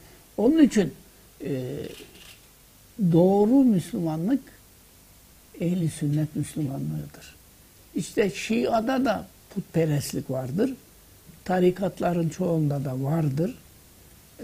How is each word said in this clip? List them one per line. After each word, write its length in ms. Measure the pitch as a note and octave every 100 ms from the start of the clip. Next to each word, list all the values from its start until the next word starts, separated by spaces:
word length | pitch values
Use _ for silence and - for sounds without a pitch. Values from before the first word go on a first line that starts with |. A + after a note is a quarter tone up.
| - - - -
Onun 260 | A#3 D#4+
için, 320 | C#4 G#3+ D#3 - - - - -
e, 180 | - C3+ B2+ C#3+ - - - - - - - - - - - - F3+
doğru 520 | E3 F#3 G3+ G#3 C4+
Müslümanlık 760 | C4 F#3 - G#3+ E3 D#3+ F3+ C#4 - - - - - - - - - - - -
Ehl-i 280 | E3+ F3+ D#3+
Sünnet 480 | - D3 D3 D3+ D3+
Müslümanlığıdır. 1000 | C#3+ - C#3 C#3 D3+ D#3 C#3+ - - - - - - - -
İşte 360 | - - - G3+
Şia'da 760 | - - A#3 A#3+ A3+ A3+ C4
da 220 | B3+ F#3 - - -
putperestlik 760 | G3 - E3 D#3+ C#3+ - - C#3
vardır. 420 | C3 B2+ D#3+ B3+ B3+ - - - - - -
Tarikatların 840 | - F#3 F3+ F3+ F#3+ - F3 F3 E3
çoğunda 560 | - F#3 E3 D3 C#3+
da 180 | C#3 B2+
vardır. 520 | C3+ E3 D3+ C3+ F#3 B3+ - - - - - - - -